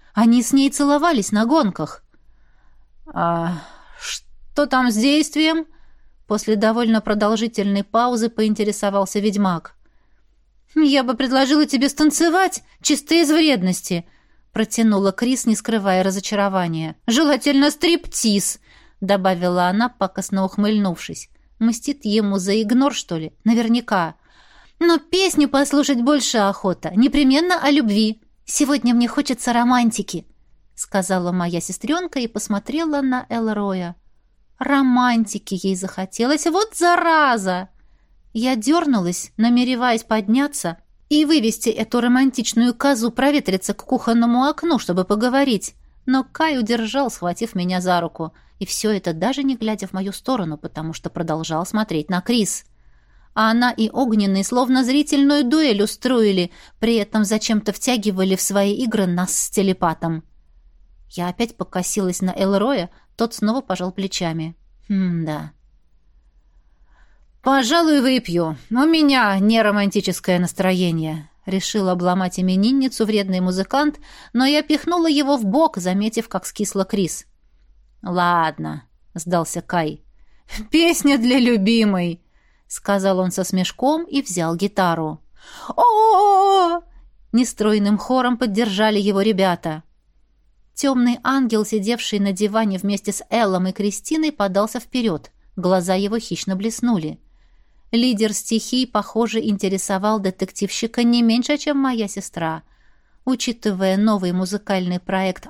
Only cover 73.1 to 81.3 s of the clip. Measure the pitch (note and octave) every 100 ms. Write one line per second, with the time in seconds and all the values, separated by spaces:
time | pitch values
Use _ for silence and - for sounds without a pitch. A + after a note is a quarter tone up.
73.1 | G#3+ F#3+ F#3 F#3 F#3 F#3+ C4 D4 D4 -
74.1 | - - A#3 C4 D4 D4+ D4+ - F4 E4
75.1 | C#4+ C#4 C#4+ G#3 A#3+ D#4+ G#3+ F3+ F#3 G#3+
76.1 | A3+ A3 F#3+ - - G#3 G3 F#3+ A3 E3+
77.1 | - - _ _ _ _ _ _ _ G3
78.1 | F3+ F3 F3 D#3+ - D#3+ D#3 - _ _
79.1 | F#3 F3 F3 D#3+ F3 - F3+ D#3 D3+ -
80.1 | _ - - _ - G#3+ D#4 E4+ E4 C#4+
81.1 | C#4 A#3